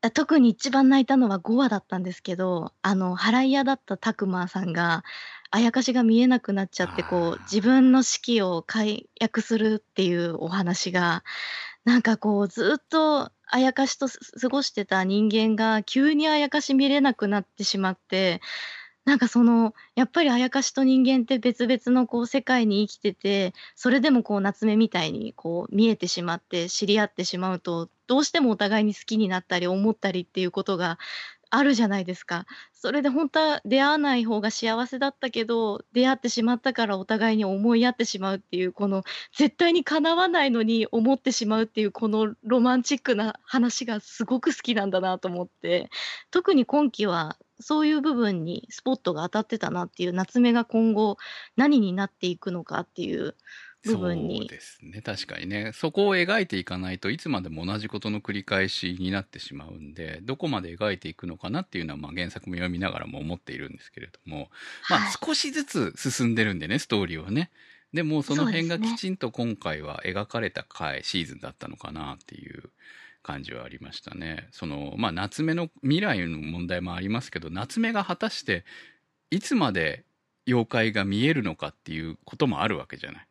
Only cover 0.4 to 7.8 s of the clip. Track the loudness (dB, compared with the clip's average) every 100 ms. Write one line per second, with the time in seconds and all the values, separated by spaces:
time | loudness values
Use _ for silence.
0.4 | 6 4 0 6 8 8 6 4 4 2
1.4 | 0 2 2 0 _ -6 -6 -8 -8 -4
2.4 | -2 -2 -4 _ 0 2 0 0 2 4
3.4 | 4 2 2 -2 -4 -4 -4 -2 -2 -2
4.4 | -4 -4 -4 -2 0 0 -4 -16 -16 -18
5.4 | -2 2 4 2 2 4 6 6 6 4
6.4 | 0 -4 -4 -4 -4 -2 -2 -2 -2 -4
7.4 | -2 0 6 8